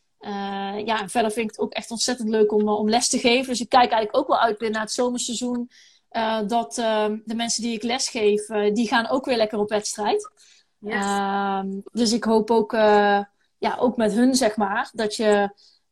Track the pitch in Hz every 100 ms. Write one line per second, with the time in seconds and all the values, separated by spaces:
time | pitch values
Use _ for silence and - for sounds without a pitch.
0 | _ _ - 202 196 196 196 202 214 220
1 | 196 247 220 220 220 - 240 - - 226
2 | - 247 214 220 214 214 214 208 214 233
3 | 247 254 254 240 262 247 240 262 247 226
4 | 214 254 294 277 233 208 226 214 214 -
5 | 247 247 - 226 247 247 240 _ - _
6 | _ 233 220 220 208 233 233 - 226 214
7 | 214 214 220 226 233 233 226 226 240 254
8 | - 240 208 208 208 214 208 208 226 247
9 | 226 262 262 240 214 214 208 214 208 -
10 | 208 415 - _ _ _ _ _ 208 208
11 | 202 202 196 196 196 196 196 196 - 214
12 | 233 233 220 226 220 233 214 226 214 208
13 | 208 202 202 _ _ _ - - 254 240
14 | 220 208 254 254 240 208 196 214 254 220
15 | 214 - 220 208 202 - _ _ _